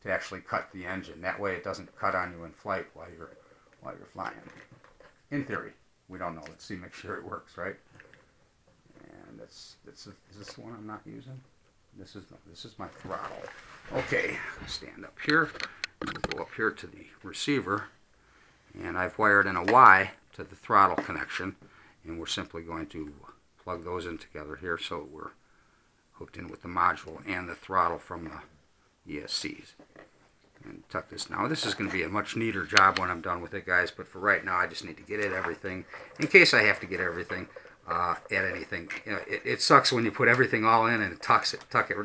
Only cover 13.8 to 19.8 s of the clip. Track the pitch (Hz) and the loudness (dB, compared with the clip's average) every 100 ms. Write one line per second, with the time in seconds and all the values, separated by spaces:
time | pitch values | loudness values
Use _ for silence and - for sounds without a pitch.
13.8 | - 127 - 131 - - - - - - | -8 -6 -2 -2 -2 -4 -8 -12 -10 -10
14.8 | - - 95 - - 156 151 - - - | -10 -16 -18 -8 2 2 2 -4 -12 -10
15.8 | - _ - - - - - - 113 - | -14 _ -8 -6 -6 -6 -8 0 0 0
16.8 | 80 - - - 95 80 - 143 92 104 | -10 -18 -20 -16 -12 -6 0 0 0 -2
17.8 | - - _ _ _ _ - _ _ 98 | -4 -16 _ _ _ _ -20 _ _ -12
18.8 | 87 87 90 - 107 101 98 90 90 120 | -6 -2 -2 2 6 6 6 0 6 10